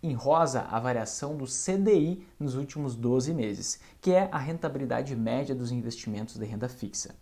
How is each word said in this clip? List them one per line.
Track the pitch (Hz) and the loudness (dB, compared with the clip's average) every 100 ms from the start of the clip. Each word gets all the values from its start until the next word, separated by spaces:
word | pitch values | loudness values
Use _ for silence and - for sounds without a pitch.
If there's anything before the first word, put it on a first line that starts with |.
Em | 165 | -2
rosa, | 123 127 160 160 127 - | -2 4 4 4 2 0
a | 113 | -2
variação | 123 120 110 - 143 151 | 0 0 -2 -6 -6 -6
do | 131 | -4
C | - - 190 | -4 0 2
D | 196 196 | 6 6
I | 151 185 - - | 6 0 -8 -6
nos | 147 | -4
últimos | 131 139 151 143 | -2 -4 -4 -4
doze | 117 120 127 135 | 0 2 2 2
meses, | 160 104 98 - - - - | -2 -2 -2 -6 -8 -10 -4
que | 185 | 4
é | 185 190 | 4 4
a | 160 | -2
rentabilidade | 135 165 160 139 135 117 139 123 | -4 -4 -4 -4 -2 -2 -2 -2
média | 113 123 139 | 0 0 -2
dos | 131 120 | -2 -2
investimentos | 123 117 113 - 104 110 - | -2 -4 -6 -6 -6 -6 -6
de | |
renda | 107 107 123 | -6 -4 -6
fixa. | - 101 - - - | -6 -8 -8 -10 -14